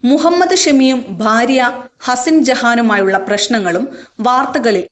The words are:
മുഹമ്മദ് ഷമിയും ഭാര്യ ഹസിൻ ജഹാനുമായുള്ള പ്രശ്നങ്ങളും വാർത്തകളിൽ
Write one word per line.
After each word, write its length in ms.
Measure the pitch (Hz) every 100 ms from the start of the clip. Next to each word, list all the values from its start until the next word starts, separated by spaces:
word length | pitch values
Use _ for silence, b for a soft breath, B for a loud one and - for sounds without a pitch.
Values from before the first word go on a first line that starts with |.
മുഹമ്മദ് 520 | 240 285 320 349 359 370
ഷമിയും 480 | - 277 262 262 233
ഭാര്യ 720 | 180 214 226 240 262 247 254 - _
ഹസിൻ 440 | - 247 285 320
ജഹാനുമായുള്ള 760 | 254 247 233 233 233 208 190 190
പ്രശ്നങ്ങളും 680 | 190 202 - 233 185 175 269 B B _
വാർത്തകളിൽ 680 | 226 247 269 294 233 202 -